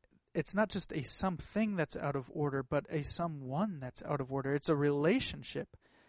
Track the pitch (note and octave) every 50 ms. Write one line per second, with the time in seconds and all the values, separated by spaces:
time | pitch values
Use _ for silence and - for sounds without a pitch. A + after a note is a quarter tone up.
0 | _ _ _ _ _ _ - E3 D3 - - G3 A3 G#3 - F#3+ - - - D#3+
1 | C3 - - - G3 F#3+ F3 - - - - G#3 A3 G#3+ G3+ F3 D3+ - - -
2 | E3 C#3+ C#3+ C#3 B2+ - - D#3+ D3 C#3+ C3+ C3+ C3 - D3+ C#3+ A#2+ - - D3+
3 | C#3 - - - F3 E3+ D3+ C#3+ C3 B2+ C3+ D#3+ G#3+ G#3+ F3+ C#3 C3 B2 - -
4 | - - D3 C3+ C3 B2+ C3+ C3+ C3 C#3 C#3+ C#3+ - - D#3 C#3+ C#3+ D3 C#3+ C#3+
5 | D3 E3+ A#3 C4 - - - C#3+ C3 - - C3 - - _ - _ _ _ _
6 | _